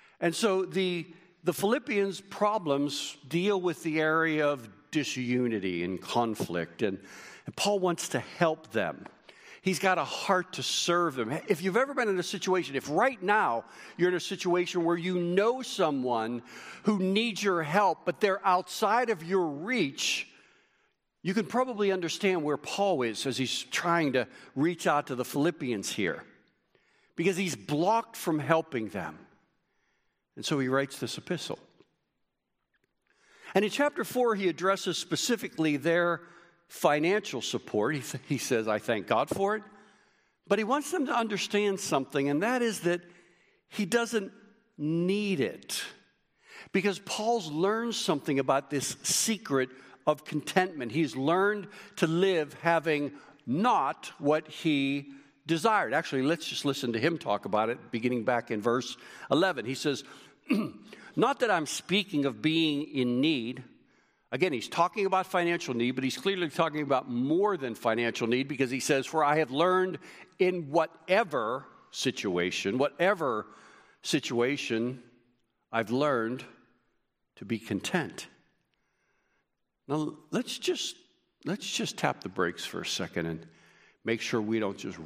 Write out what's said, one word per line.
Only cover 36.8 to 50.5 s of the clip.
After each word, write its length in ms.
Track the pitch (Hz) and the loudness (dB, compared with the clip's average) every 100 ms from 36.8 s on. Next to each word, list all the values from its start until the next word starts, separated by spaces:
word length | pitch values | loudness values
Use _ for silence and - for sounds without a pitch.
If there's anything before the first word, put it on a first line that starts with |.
| 165 147 165 208 208 127 | 2 4 4 2 0 -6
support. 540 | - 117 - 110 110 | -4 -6 -2 0 0
He 60 | 151 | -2
th-, 220 | 120 131 - | -6 -10 -4
he 100 | 135 | -4
says, 300 | - 117 110 | 0 0 2
"I 100 | 107 | 0
thank 280 | - 113 90 | 0 -2 2
God 240 | 113 143 | 2 2
for 260 | - 196 214 | 0 0 -2
it." 60 | 208 - - _ _ _ _ _ - | -6 -20 -20 _ _ _ _ _ 0
But 120 | 202 | 0
he 60 | |
wants 260 | 214 277 285 | 2 0 0
them 160 | 370 262 | -2 0
to 100 | 240 | 0
understand 640 | 226 202 - 202 208 190 | 0 -2 0 2 2 0
something, 480 | - 147 131 143 139 | 0 -2 0 0 2
and 140 | 143 | 2
that 180 | 208 247 | 2 0
is 200 | 233 175 | 0 0
that 200 | 165 175 - - _ _ _ _ _ | 0 -2 -4 -20 _ _ _ _ _
he 180 | - 190 | -4 0
doesn't 460 | 233 233 226 196 - - _ _ - | 2 2 -2 -4 -8 -20 _ _ -6
need 640 | 151 165 175 202 208 175 | -2 0 2 2 2 0
it. 420 | 110 - - - - - _ _ _ _ _ - - | 0 -2 -8 -8 -8 -14 _ _ _ _ _ -20 -4
Because 260 | 196 190 185 | 0 0 -2
Paul's 520 | - - 220 233 165 | -4 -2 0 0 0
learned 440 | 147 190 220 233 | 0 2 2 -2
something 460 | 220 - 151 - 139 | -2 0 0 2 2
about 280 | 135 139 143 | 4 2 0
this 280 | 143 - - | -2 -4 -4
secret 640 | - - - 214 - 135 127 - - - - | -2 0 2 -2 0 0 0 -4 -20 -4 0
of 180 | 147 | 0
contentment. 680 | - 151 - | -2 -6 -2